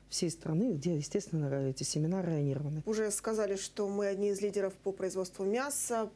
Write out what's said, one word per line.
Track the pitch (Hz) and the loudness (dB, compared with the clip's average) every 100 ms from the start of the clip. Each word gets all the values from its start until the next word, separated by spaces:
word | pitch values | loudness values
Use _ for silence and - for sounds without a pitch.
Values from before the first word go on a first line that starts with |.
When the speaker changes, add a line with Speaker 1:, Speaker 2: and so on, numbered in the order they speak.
| - | -8
Speaker 1:
всей | - 170 | -2 -2
страны, | 160 160 160 247 | -2 0 2 2
где, | 151 175 151 | 2 0 0
естественно, | 147 208 - 160 139 139 135 | 0 -2 0 0 2 2 0
эти | 131 | -2
семена | - 151 160 190 | -2 0 2 0
районированы. | 175 151 143 143 147 156 214 | 0 2 2 0 -2 -4 -2
Speaker 2:
Уже | 214 214 | 0 0
сказали, | - 220 214 202 190 | -2 0 0 0 -2
что | - - 202 | -4 -2 -2
мы | 202 202 | 0 0
одни | 196 208 | 2 2
из | 196 | 2
лидеров | 202 202 190 | 0 0 0
по | 190 196 | -2 -4
производству | 190 185 185 180 - 196 | -2 -2 -2 -4 -2 0
мяса, | 240 285 285 - 233 214 | 2 0 -2 0 0 -2